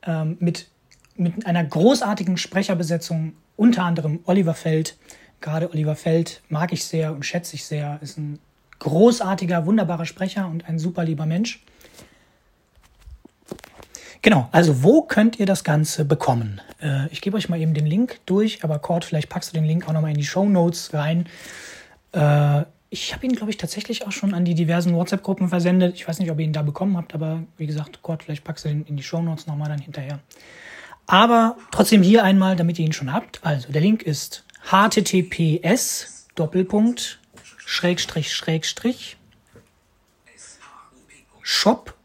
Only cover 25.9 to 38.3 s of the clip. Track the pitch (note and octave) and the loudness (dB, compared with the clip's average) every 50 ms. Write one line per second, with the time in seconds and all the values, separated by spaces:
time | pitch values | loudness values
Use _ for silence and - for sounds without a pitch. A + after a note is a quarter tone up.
25.9 | F3 - - - E3 - G3 E3 D#3+ D3 D#3+ D#3 D3+ D#3 D3 D3 C#3+ - F#3 G3+ | 0 -4 -8 -8 -4 -4 -4 -4 -2 -2 -2 -2 -2 -2 -2 -4 -4 -2 -2 -2
26.9 | G3 F3 E3 - - D#3 D#3+ D#3 D#3+ E3 D#3+ - _ _ D#3+ D3 D3+ D3+ D3+ - | 0 -2 -4 -6 -8 -6 -4 -4 -4 -6 -8 -12 _ _ -8 -6 -6 -6 -8 -10
27.9 | - - _ - E3 D#3 - - D3+ D3 _ - D#3+ - - D#3 D3 D3 D3+ - | -14 -20 _ -8 -8 -8 -6 -10 -10 -10 _ -12 -12 -8 -6 -4 -4 -4 -4 -6
28.9 | D3 C#3+ C3+ - - E3 E3+ E3 D#3+ D3+ - - D3+ C#3+ D3+ D3+ D3+ C#3+ C#3 - | -8 -8 -8 -6 -6 -4 -4 -4 -4 -6 -8 -8 -8 -6 -6 -6 -6 -8 -8 -10
29.9 | D3 - C3+ C3 C#3+ C#3+ - _ - - - - - - - - - - - - | -12 -12 -10 -10 -10 -12 -14 _ -20 -20 -20 -20 -20 -20 -20 -20 -20 -20 -20 -20
30.9 | - _ _ - - F#3 A3 A#3 A#3 A#3 A3+ A3+ A#3 - - - - - G#3+ - | -20 _ _ 4 6 6 6 8 6 6 4 4 2 -2 -12 -12 2 2 2 6
31.9 | A3+ G#3+ F3+ F3 G#3+ A#3 G#3+ F#3+ G3 G3 F#3+ F#3+ F#3+ E3+ E3+ E3+ E3+ E3 D#3+ D#3 | 8 6 8 8 8 6 6 6 4 4 4 4 2 2 0 0 0 0 -2 -2
32.9 | D#3 - C#3+ B2+ C#3 G#3 - - - - - E3 D3+ C3+ B2 - C#3 D#3 D#3 G3 | -2 -4 -6 -4 -4 -4 -4 -6 -18 -6 -4 -2 -2 -2 -4 -2 -2 2 2 4
33.9 | A3 A3 - - D3+ C#3 - - - - _ _ - - - - - F#3 G3+ A3 | 2 2 0 -4 -4 -4 -6 -12 -14 -18 _ _ -20 -20 -6 2 4 4 4 4
34.9 | - - G3 - - F#3 F3+ F#3 - - E3+ D#3+ D3+ E3+ - E3 G#3 C4 - - | 4 2 0 2 2 0 0 0 -2 0 0 2 2 0 2 2 2 2 0 -4
35.9 | - - - - - - - _ _ - E3 D#3 - F3+ F#3 F#3 - G#3 G#3+ A#3 | -6 -8 -10 -12 -18 -20 -20 _ _ -4 -4 -2 0 -2 -2 2 2 2 4 2
36.9 | A#3+ A#3+ - - - - _ _ _ - - - - - - - - - - F3 | 2 -2 -8 -10 -12 -14 _ _ _ -20 -20 -20 -20 -20 -12 -8 -6 -2 0 0
37.9 | F3+ F3 - - - E3 D3 - | 0 0 -4 -6 -4 -6 -4 -4